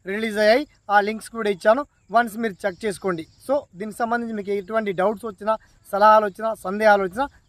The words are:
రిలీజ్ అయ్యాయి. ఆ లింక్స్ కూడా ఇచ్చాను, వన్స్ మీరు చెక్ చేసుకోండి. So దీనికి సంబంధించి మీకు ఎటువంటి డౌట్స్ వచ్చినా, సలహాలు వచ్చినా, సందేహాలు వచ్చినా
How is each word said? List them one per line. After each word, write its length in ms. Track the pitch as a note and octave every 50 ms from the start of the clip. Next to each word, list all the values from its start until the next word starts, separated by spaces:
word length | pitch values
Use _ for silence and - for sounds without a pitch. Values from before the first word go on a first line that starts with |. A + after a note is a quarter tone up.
| _ F3+
రిలీజ్ 300 | G3 G#3+ A3+ A3+ G#3 G#3
అయ్యాయి. 300 | G#3+ G#3 A3+ C4+ D4+ - _ _ _ -
ఆ 80 | G3+ G#3
లింక్స్ 300 | G3+ G#3 A3 A3 - -
కూడా 200 | - A3+ A3 G#3
ఇచ్చాను, 360 | G#3 E3 - G#3+ A3+ C4+ D4 - _ _ _ _
వన్స్ 260 | F#3 A#3 A#3+ A#3 G3 A3+
మీరు 300 | A#3 A3+ F#3 - - G3+
చెక్ 180 | F3+ - -
చేసుకోండి. 420 | G#3+ F#3 - - G3 F3+ D#3+ D#3 - _ _ _ -
So 100 | C4+ D4 C#4+ _ _
దీనికి 220 | F3 G3+ G#3+ G3+ -
సంబంధించి 360 | B3 A3+ A#3 A#3+ A#3 A3+ A3
మీకు 180 | G#3 G3+ G3
ఎటువంటి 400 | G3+ G3+ F#3+ F3+ A3 A3 A3 G3+
డౌట్స్ 340 | F#3+ E3 F#3 G3+ A3 G3 -
వచ్చినా, 320 | A3+ G3 - G#3 G#3+ A3 A3 - _ _ _ _ -
సలహాలు 340 | - G3 G3+ G#3+ G#3+ A3 G#3+
వచ్చినా, 280 | G#3 F#3 - A3 A3 A3
సందేహాలు 500 | - - F#3 G3 G#3 A3 G#3+ G#3 G3+ G3
వచ్చినా 240 | F#3 F3+ A3 C#4 C#4 - _ _